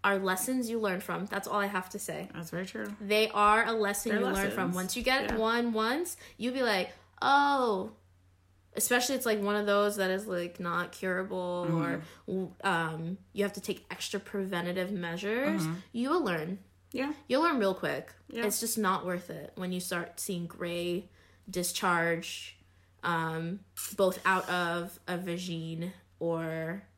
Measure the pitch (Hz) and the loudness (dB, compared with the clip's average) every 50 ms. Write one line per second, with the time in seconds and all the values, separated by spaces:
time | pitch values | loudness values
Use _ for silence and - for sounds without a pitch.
0 | - 202 196 190 196 185 185 190 - 262 262 254 240 220 233 226 214 202 180 190 | 2 2 2 2 2 0 0 0 0 -2 0 -2 -2 -2 -2 0 0 0 0 -2
1 | - - 175 170 190 208 196 196 196 - - 208 202 196 202 190 190 - - 202 | -4 -4 -4 -4 -4 -4 -4 -6 -4 -2 0 0 0 0 -2 -4 -4 -4 -8 -8
2 | - - 160 151 - 196 - - 170 165 - 170 190 185 - 220 214 208 208 - | -6 -6 -6 -6 -8 -8 -10 -10 -10 -6 -6 -6 -6 -6 -6 -8 -8 -8 -8 -10
3 | 214 196 208 214 220 220 - 202 208 208 214 226 226 226 226 220 208 202 208 - | 0 2 4 4 4 4 4 4 6 8 8 6 4 2 2 2 2 0 0 -2
4 | - 233 208 214 196 190 190 196 196 202 208 196 185 175 180 180 185 190 - 247 | 0 0 2 2 2 2 2 2 0 0 0 0 0 0 0 -2 -2 -2 -4 0
5 | 226 254 262 277 240 208 226 220 220 226 233 233 240 240 220 214 220 226 254 311 | 2 2 2 2 2 0 0 2 2 4 4 2 2 2 2 2 2 2 2 0
6 | 349 - - - - - - - 220 247 247 269 254 226 208 185 175 - - - | -2 -4 -6 -10 -14 -20 -10 -4 -4 -2 0 2 2 4 4 2 0 -2 -6 -18
7 | - _ _ - - 262 277 285 285 285 285 269 247 233 202 185 202 220 - - | -20 _ _ 0 4 6 6 6 6 6 4 4 4 4 2 0 -2 -6 -10 -16
8 | _ _ _ _ _ _ _ _ _ _ _ _ _ _ - - - - 247 247 | _ _ _ _ _ _ _ _ _ _ _ _ _ _ -4 -2 0 2 4 2
9 | 247 - 269 254 254 233 214 208 202 202 208 208 208 208 202 202 208 208 202 202 | 4 2 0 0 2 2 2 2 2 2 2 2 4 4 4 6 4 4 2 2
10 | 190 185 185 190 214 214 185 175 175 175 175 - 185 175 170 175 175 165 - - | 2 2 2 0 -2 -2 -2 -2 -2 -4 -6 -6 -4 -2 0 -2 -2 -4 -6 -4
11 | 196 185 180 185 185 190 185 185 180 180 180 175 175 165 165 165 147 - - 156 | -2 -2 0 0 -2 -2 -4 -4 -2 -2 -2 -2 0 0 2 2 2 0 -2 -4
12 | 156 - - - - - 190 190 185 165 - - - 196 175 165 165 160 160 156 | -6 -12 -18 -14 -8 -4 -4 -4 -4 -4 -8 -4 0 0 2 2 0 -2 -4 -4
13 | 160 170 190 - - - - - 202 202 202 202 - - 190 - - - 185 - | -6 -6 -6 -8 -12 -10 -2 -2 -2 -2 -2 -6 -6 -6 -6 -6 -8 -14 -10 -8
14 | - - - 196 - - - 202 190 190 190 175 180 180 180 185 180 185 208 180 | -8 -6 -6 -6 -6 -4 -4 -4 -2 -2 -2 -2 -2 -2 -2 -2 -2 -2 -2 -4
15 | 175 170 170 170 196 202 220 247 269 294 302 196 160 160 165 185 - - - 233 | -4 -4 -4 -4 -2 -2 0 0 2 2 2 2 0 -2 -2 -6 -8 -8 -4 -2
16 | 247 277 330 370 294 202 175 160 156 175 190 202 - _ _ _ _ _ - - | 0 2 2 2 2 2 0 0 -2 -4 -6 -8 -10 _ _ _ _ _ -4 -4
17 | 269 294 302 - - - 240 277 330 330 302 247 196 190 185 190 - 151 143 135 | -2 -2 -4 -8 -2 0 2 4 4 4 4 4 2 2 2 0 -2 -2 -2 -4
18 | - - - - - - - 233 233 208 202 - 233 220 - 220 214 185 190 - | -6 -10 -20 -20 -18 -10 -4 -2 0 0 0 0 -2 -2 0 2 2 2 2 2
19 | - 180 180 180 180 - - - 143 - - - 185 180 185 180 180 - 185 175 | 0 -2 -4 -4 -6 -8 -10 -10 -10 -12 -8 -6 -4 -4 -4 -4 -4 -2 -4 -4
20 | 170 - - - - - 190 175 170 165 - - 175 170 175 175 175 175 175 185 | -4 -6 -8 -8 -6 -4 -4 -4 -4 -8 -8 -6 -6 -4 -4 -2 -2 -2 -2 -2
21 | 202 - - - - - - _ _ - 185 180 175 - - - - 185 175 170 | -4 -8 -20 -20 -20 -20 -20 _ _ -6 -4 -2 -2 -2 -2 0 2 4 4 4
22 | 165 170 170 165 165 - - - - - - - - _ _ - _ _ _ _ | 4 2 2 0 -2 -8 -10 -10 -12 -14 -16 -20 -20 _ _ -20 _ _ _ _
23 | - 175 170 165 160 160 160 160 165 170 185 202 - _ _ - - - - - | -2 0 0 2 0 0 -2 -2 -2 -4 -6 -6 -10 _ _ -10 -10 -8 2 4
24 | 196 185 190 - - 190 190 185 - - 180 180 175 170 170 175 170 190 - - | 4 4 4 2 2 4 4 4 2 0 0 0 0 0 0 -2 -4 -6 -10 -12
25 | _ - 180 175 185 175 170 180 180 185 170 165 160 165 165 165 170 180 185 - | _ -6 -4 -4 -2 -4 -4 -4 -4 -6 -6 -6 -6 -6 -6 -6 -6 -8 -8 -12
26 | _ _ - _ 165 170 165 165 165 160 160 160 160 160 175 202 - - _ | _ _ -10 _ -2 -2 0 0 -2 -4 -4 -4 -4 -4 -6 -8 -10 -16 _